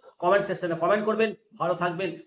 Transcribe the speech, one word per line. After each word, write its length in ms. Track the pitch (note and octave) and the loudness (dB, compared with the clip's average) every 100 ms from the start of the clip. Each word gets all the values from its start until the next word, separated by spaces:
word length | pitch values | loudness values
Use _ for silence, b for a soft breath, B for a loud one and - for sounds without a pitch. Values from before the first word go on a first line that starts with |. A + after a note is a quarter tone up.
| - - | -8 -4
কমেন্ট 280 | F3 G3 F3+ | 2 2 2
সেকশনে 280 | F3 F3 | -2 -4
কমেন্ট 300 | E3 E3+ G#3 | 0 2 2
করবেন। 300 | G#3+ G#3+ A3 - _ - | 2 0 0 -2 _ -4
ভালো 160 | E3 | -2
থাকবেন। 460 | E3 F3 E3 F#3+ - | 0 -2 -2 -6 -6